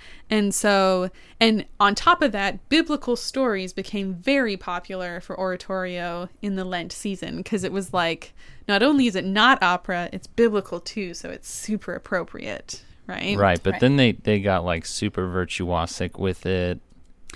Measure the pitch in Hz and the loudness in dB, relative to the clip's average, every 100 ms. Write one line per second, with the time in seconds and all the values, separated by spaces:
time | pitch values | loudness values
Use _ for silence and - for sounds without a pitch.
0 | - - - 214 202 196 208 202 190 185 | -14 -20 -2 2 2 2 2 4 4 2
1 | 185 - - - 226 220 - - 202 202 | 0 -6 -20 2 4 4 -2 2 2 4
2 | - 339 294 208 196 196 - 302 320 294 | 4 4 4 2 -4 -4 0 2 2 -2
3 | - 240 - - 262 196 185 190 190 214 | -2 -4 -2 -2 0 0 -4 -8 -6 -4
4 | 190 180 185 277 254 190 - 175 - 190 | -4 -4 0 2 2 -2 -6 -8 -6 -8
5 | 180 170 - 180 185 180 - 190 185 175 | -8 -8 -10 -6 -4 -4 -6 -6 -4 -6
6 | 175 170 180 - 208 190 185 180 170 - | -6 -6 -10 -8 -6 -4 -4 -6 -6 -8
7 | 208 190 - 165 185 214 185 196 185 185 | -6 -6 -8 -8 -4 -4 -2 -4 -4 -2
8 | 165 165 - - - - - 202 247 285 | -2 -4 -10 -20 -20 -16 0 4 6 6
9 | 247 190 190 196 233 269 180 180 - 180 | 4 2 -2 4 6 6 4 2 -2 -4
10 | 175 190 - - 233 208 190 175 - - | -4 -8 -10 2 4 4 -2 -8 -8 -8
11 | 185 170 - - - - - 214 - 175 | -8 -8 -12 -12 -12 -12 -6 -6 -4 -10
12 | - 185 165 - - 95 - - - - | -4 -4 -4 -10 -10 -10 -12 -16 -16 -20
13 | - - 92 101 101 85 - 95 127 139 | -12 -6 -2 4 4 4 2 4 4 6
14 | 123 101 - 104 101 92 87 85 - - | 4 4 0 2 4 2 0 -2 -4 -4
15 | 107 - 92 90 90 - 90 85 85 - | -2 -2 -2 -2 -2 -2 -2 0 -2 -4
16 | 90 - 95 87 90 92 90 90 - - | -6 -2 -2 -2 -2 0 0 -4 -10 -20
17 | - - - | -20 -20 -18